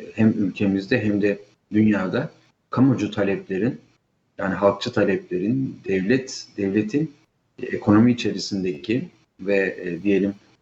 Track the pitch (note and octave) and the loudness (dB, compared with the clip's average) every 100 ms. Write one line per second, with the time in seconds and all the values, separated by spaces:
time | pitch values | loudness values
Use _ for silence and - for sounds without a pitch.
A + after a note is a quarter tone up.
0 | - - A2 G#2+ F#2+ - G2+ G2 F#2+ B2+ | -10 0 2 2 -2 -2 -2 -2 0 -2
1 | G#2 G2+ G2+ G2+ - _ _ G#2+ G#2+ G2 | 0 0 0 -2 -8 _ _ 2 4 2
2 | F#2 G#2+ E3 - _ _ _ - C3+ G2 | 0 -4 -6 -10 _ _ _ 2 2 2
3 | G#2 G#2+ G2 F#2 - F#2 A#2+ - _ _ | -2 -2 -2 -2 -4 -2 -2 -4 _ _
4 | _ _ _ - G2 F2+ G2+ G2 A#2+ A2 | _ _ _ -8 -6 0 2 2 -2 0
5 | G2 F#2 - F2+ G2+ C3+ B2+ - F#2 F#2+ | 0 0 -2 -4 -2 -2 -4 -6 -4 -2
6 | F#2+ C3 - - - - G2 G#2+ G#2+ C#3+ | 0 0 -2 -12 -12 -6 -2 0 0 -2
7 | D#3+ - _ _ _ - - - A2 G#2 | -4 -8 _ _ _ -14 -8 -2 4 6
8 | B2 A#2+ G#2 F#2 - G2 F#2 F2+ - A#2 | 6 4 -2 -4 -6 -4 -4 -4 -4 -4
9 | F3+ - _ - F#2+ G2 F#2 - F2+ E2+ | -4 -14 _ -12 -2 0 0 -4 -8 -4
10 | G2+ F#2+ G2+ G2+ _ _ | 0 2 2 -2 _ _